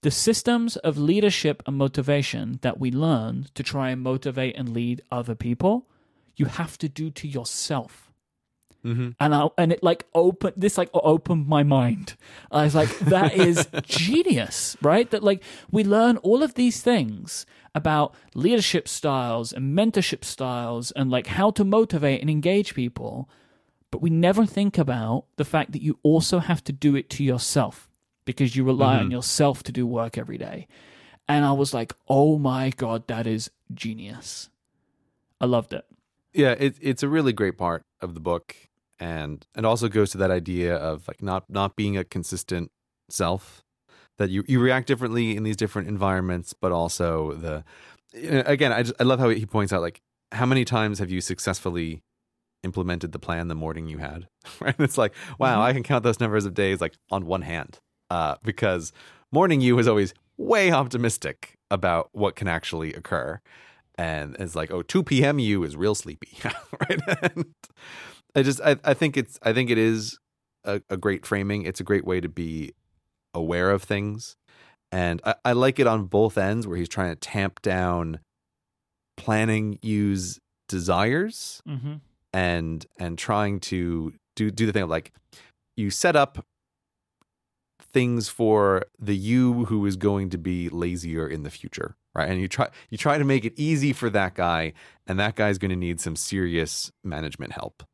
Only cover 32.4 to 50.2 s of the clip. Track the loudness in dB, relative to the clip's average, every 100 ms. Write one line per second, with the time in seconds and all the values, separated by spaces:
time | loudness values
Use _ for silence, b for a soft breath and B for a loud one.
32.4 | 2 2 -2 -2 -2 -2 -4 -4 -2 -2
33.4 | -4 _ _ -10 -8 -8 -12 -14 -14 -14
34.4 | -16 _ _ _ _ _ _ _ _ _
35.4 | 0 0 0 -12 -14 _ _ _ _ 4
36.4 | 4 4 0 0 -4 -2 2 2 2 2
37.4 | 0 0 -2 -4 _ _ -12 -8 -4 -4
38.4 | -4 -20 _ _ _ _ -10 -8 -8 -10
39.4 | _ -2 0 0 0 0 0 0 0 0
40.4 | -2 -2 0 -2 -4 -6 -10 -12 -6 -6
41.4 | -4 -4 -4 -2 -4 -2 -4 -8 -8 -8
42.4 | -6 -6 -6 _ _ _ _ -4 -2 -2
43.4 | -8 -20 _ _ _ b b _ -2 -2
44.4 | 2 2 4 2 0 -2 0 -2 -2 -2
45.4 | -4 -2 -2 -4 -6 -2 0 0 0 -4
46.4 | -6 -4 -2 0 -2 -2 -2 0 -4 -6
47.4 | -8 -8 -10 B B B _ -16 -2 0
48.4 | 2 2 2 2 -2 2 2 4 4 2
49.4 | 0 -2 0 0 -2 -8 _ _